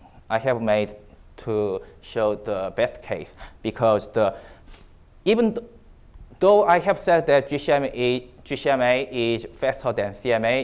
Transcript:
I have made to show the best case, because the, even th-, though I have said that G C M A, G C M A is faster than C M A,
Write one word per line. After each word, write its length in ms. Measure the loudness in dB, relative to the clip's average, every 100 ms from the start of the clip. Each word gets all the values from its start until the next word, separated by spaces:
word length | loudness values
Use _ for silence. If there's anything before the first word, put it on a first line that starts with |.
| -20 -18 -6
I 80 | -2
have 240 | 0 0
made 320 | 0 0 0 -8 -20 -20 -20 -12
to 440 | -6 -2 -2 -4 -10 -20
show 320 | -10 -2 -2
the 400 | -2 -6 -6 -4 -2
best 280 | -4 -4
case, 320 | -10 -10 -10 -18 -20 -10
because 500 | -8 0 2 2 0
the, 240 | -2 0 -2 -12 -20 -20 -20 -20 -20 -20 -4 0
even 280 | 2 2
th-, 100 | -2 -10 -20 -20 -20 -20 -20 -18 0
though 240 | 4 6
I 160 | 6 4
have 180 | 2 0
said 300 | 2 2 4
that 200 | 2 2
G 120 | -4
C 120 | 0
M 120 | 0
A, 440 | 0 -2 -2 -2 -6 -16
G 120 | -10 -4
C 160 | 0
M 100 | 2
A 260 | 2 0 -2
is 340 | -4 -2 -2 -6
faster 400 | -6 -4 -2 -4
than 220 | -2 -4 -4
C 180 | -2
M 100 | 0
A, 180 | 2 0